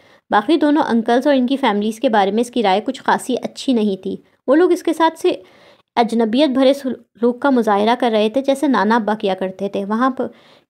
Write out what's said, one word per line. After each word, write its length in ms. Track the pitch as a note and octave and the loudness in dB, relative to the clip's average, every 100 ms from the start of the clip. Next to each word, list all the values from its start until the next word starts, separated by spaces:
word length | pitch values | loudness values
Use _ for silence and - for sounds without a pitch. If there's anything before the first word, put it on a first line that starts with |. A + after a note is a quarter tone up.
| _ _ - | _ _ -2
बाकी 260 | G#3 - D#4+ | -2 2 2
दोनों 260 | D4+ D4 | 2 2
अंकल्स 440 | - A#3 A3 A#3+ C#4+ | 0 0 0 0 2
और 80 | |
इनकी 220 | C#4 B3 C4+ | 2 0 0
फैमिलीज़ 440 | C4 G3+ G#3+ G#3+ | 0 0 -2 -2
के 80 | C4+ | 0
बारे 220 | G#3+ G3 | 2 0
में 100 | G#3+ | 0
इसकी 220 | A#3+ B3 | -2 0
राय 180 | G3+ F#3+ | 0 0
कुछ 200 | G#3+ - | -2 -6
खासी 340 | - G3 - | -2 -2 -2
अच्छी 400 | B3 A3 - - | -6 -6 -10 -2
नहीं 220 | A#3 G#3 F#3+ | 0 0 -2
थी। 260 | F#3+ F#3+ _ _ - | -8 -10 _ _ 0
वो 60 | |
लोग 180 | D4+ F4+ | 2 4
इसके 200 | F4 E4+ | 2 -2
साथ 180 | D#4 D#4+ | 0 0
से 320 | E4 F4+ - - _ - _ _ - | 0 -4 -4 -8 _ -20 _ _ -2
अजनबियत 540 | A3+ A3+ A3+ A#3+ D4+ | 0 0 0 2 2
भरे 240 | B3+ C4 | 4 2
सलूक 680 | C4+ C4+ A3+ _ - A#3+ B3 | 2 -2 -10 _ -2 -2 0
का 80 | C#4+ | 0
मुजाहरा 440 | B3+ A3 G3 G#3+ | 2 2 2 2
कर 180 | B3 B3 | 2 0
रहे 180 | A3 G#3+ | 2 0
थे, 120 | C4 | 0
जैसे 260 | C4+ C4+ D4+ | -2 0 2
नाना 280 | A#3 G3+ A#3+ | 2 2 2
अब्बा 180 | G#3 | 0
किया 200 | G#3+ G3 | -2 -2
करते 340 | F#3 F#3+ F#3+ G3+ | -2 -6 -6 -6
थे। 160 | G3 | -6
वहाँ 260 | G3 A3 B3+ | -4 -2 -2
पर 220 | C4 A3+ - _ _ _ | -2 -8 -10 _ _ _